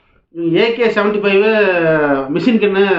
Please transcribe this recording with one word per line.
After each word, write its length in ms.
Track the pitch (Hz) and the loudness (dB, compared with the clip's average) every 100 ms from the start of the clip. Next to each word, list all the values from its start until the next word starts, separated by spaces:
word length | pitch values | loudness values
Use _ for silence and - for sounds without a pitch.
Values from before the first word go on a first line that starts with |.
| _ _ _ 165 170 | _ _ _ -8 -2
"ஏ 200 | 170 233 | 0 0
கே 140 | 240 226 | 0 -2
செவன்டி 320 | 202 202 208 | 0 -2 -2
ஃபைவ் 260 | 196 196 214 220 196 175 165 156 147 139 135 | 0 0 2 2 0 0 0 0 0 -2 -2
மிஷின் 320 | 170 254 220 | -2 0 0
கன்னு 220 | 202 190 196 | 0 2 0